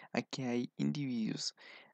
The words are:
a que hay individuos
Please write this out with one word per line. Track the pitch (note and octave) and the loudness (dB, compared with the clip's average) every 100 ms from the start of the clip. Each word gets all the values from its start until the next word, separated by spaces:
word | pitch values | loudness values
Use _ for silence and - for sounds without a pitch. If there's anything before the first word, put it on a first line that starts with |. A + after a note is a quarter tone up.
| - | -4
a | - | -2
que | - - B2+ | -2 -2 0
hay | A#2+ A#2+ - | 0 0 0
individuos | C#3+ D3 C#3 A#2+ A2 D3+ - - - - - | 2 2 2 2 2 0 -4 -6 -18 -18 -20